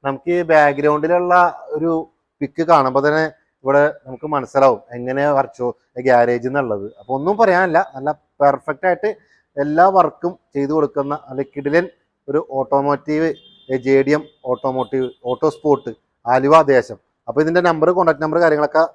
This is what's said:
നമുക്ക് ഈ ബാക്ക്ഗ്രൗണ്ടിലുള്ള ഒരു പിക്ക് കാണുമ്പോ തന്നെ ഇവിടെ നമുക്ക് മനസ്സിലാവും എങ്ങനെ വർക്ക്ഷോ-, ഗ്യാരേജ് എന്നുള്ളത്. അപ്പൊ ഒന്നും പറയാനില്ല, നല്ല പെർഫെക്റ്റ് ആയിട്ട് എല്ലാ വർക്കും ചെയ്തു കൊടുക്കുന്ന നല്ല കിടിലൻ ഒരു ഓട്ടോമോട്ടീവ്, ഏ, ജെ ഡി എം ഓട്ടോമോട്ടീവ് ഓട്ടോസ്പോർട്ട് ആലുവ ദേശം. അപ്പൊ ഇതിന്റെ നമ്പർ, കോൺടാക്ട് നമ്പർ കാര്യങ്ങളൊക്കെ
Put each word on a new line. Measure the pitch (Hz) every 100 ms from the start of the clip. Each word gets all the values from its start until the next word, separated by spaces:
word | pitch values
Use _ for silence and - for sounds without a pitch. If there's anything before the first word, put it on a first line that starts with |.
| 139
നമുക്ക് | 135 175
ഈ | 175
ബാക്ക്ഗ്രൗണ്ടിലുള്ള | 170 156 147 139 151 151 156 175 180 180 175 - -
ഒരു | 151 165 160 - _ _ _
പിക്ക് | 139 -
കാണുമ്പോ | 160 156 131 131 143
തന്നെ | 156 156 - _ _
ഇവിടെ | 131 139 147 147 131
നമുക്ക് | 127 156
മനസ്സിലാവും | 147 120 139 135 110 _
എങ്ങനെ | 120 123 131 147
വർക്ക്ഷോ-, | 139 135 - 123 - _ 127
ഗ്യാരേജ് | 127 120 120 120 123
എന്നുള്ളത്. | 139 123 104 101 -
അപ്പൊ | - 135
ഒന്നും | 156 208
പറയാനില്ല, | 226 180 185 160 196 135
നല്ല | 139
പെർഫെക്റ്റ് | 151 _ _ 143 139 - 143 185
ആയിട്ട് | 175 208 - _ _ _ -
എല്ലാ | 147 156 185
വർക്കും | 190 160 - 175 180 _ 139
ചെയ്തു | 139
കൊടുക്കുന്ന | 156 147 143 139 147 -
നല്ല | 131
കിടിലൻ | 139 143 139 160 190 _ _ _ -
ഒരു | 151 156
ഓട്ടോമോട്ടീവ്, | 135 131 139 143 139 - 151 165 - - _ -
ഏ, | 131
ജെ | 123 135
ഡി | 135
എം | 151 147 _ 127
ഓട്ടോമോട്ടീവ് | 123 135 131 120 135 127 - 123
ഓട്ടോസ്പോർട്ട് | 123 156 - 151 139 - 110 _ _ 117
ആലുവ | 131 139 160
ദേശം. | 143 131 - 107 _ _ -
അപ്പൊ | 123
ഇതിന്റെ | 156 175
നമ്പർ, | 175 160 160
കോൺടാക്ട് | 180 170 143
നമ്പർ | 156 160
കാര്യങ്ങളൊക്കെ | 165 151 147 156 165